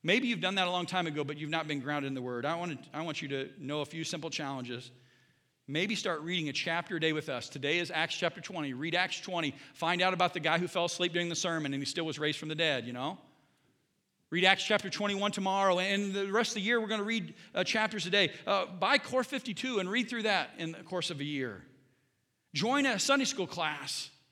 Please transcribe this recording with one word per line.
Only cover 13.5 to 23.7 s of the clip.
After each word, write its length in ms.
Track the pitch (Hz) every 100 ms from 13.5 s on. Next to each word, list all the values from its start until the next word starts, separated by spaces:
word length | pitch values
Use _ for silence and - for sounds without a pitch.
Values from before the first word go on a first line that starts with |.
| _ _ _ _ _ _ _ _
Read 160 | 170 185
Acts 180 | 190
chapter 260 | - 208 190
twenty-one 440 | - 202 196 202
tomorrow, 460 | 202 190 196 196 180
and 340 | 190 196 202
the 180 | 196 196
rest 200 | 208 226
of 40 | 220
the 60 |
year 180 | 196 240
we're 80 | 220
gonna 160 | 220
read, 300 | 202 226 170 - -
uh, 120 | - 185
chapters 400 | 226 214 214 170
a 40 |
day. 220 | 202 175 - -
Uh, 200 | 196 180
buy 300 | 180 190 277
Core 260 | - 254
fifty-two 560 | 247 269 - 180 262 233
and 120 | 180
read 180 | 226 240
through 140 | 240
that 280 | 214 190 143 -
in 140 | 165
the 60 | 165
course 280 | - 180 160
of 80 | 151
a 60 | 147
year. 360 | 143 127 95 - - _ _ _ _ _ _ _ 147
Join 300 | 208 277 277
a 120 | 208
Sunday 280 | - 269 262
school 220 | - 180
class. 600 | 175 156